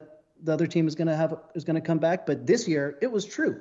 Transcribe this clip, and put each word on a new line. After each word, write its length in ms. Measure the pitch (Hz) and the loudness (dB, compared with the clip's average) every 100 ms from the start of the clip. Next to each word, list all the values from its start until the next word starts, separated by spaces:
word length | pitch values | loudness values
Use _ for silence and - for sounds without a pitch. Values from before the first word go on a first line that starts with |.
| - - _ _ | -14 -20 _ _
the 100 | 160 | -2
other 140 | 156 165 | 0 2
team 200 | 170 160 | 2 0
is 80 | |
gonna 220 | 147 165 156 | 0 0 2
have, 220 | 160 - - | 0 -2 -8
is 100 | - | -8
gonna 160 | 143 160 | -2 -2
come 180 | - 165 | 0 2
back. 280 | 160 180 - | 2 0 0
But 200 | 139 123 | -2 2
this 220 | 233 214 | 2 2
year, 300 | 156 139 - | 0 -2 -2
it 100 | 254 | -2
was 140 | 220 | -2
true. 340 | 190 - 302 - | -4 -2 -2 -2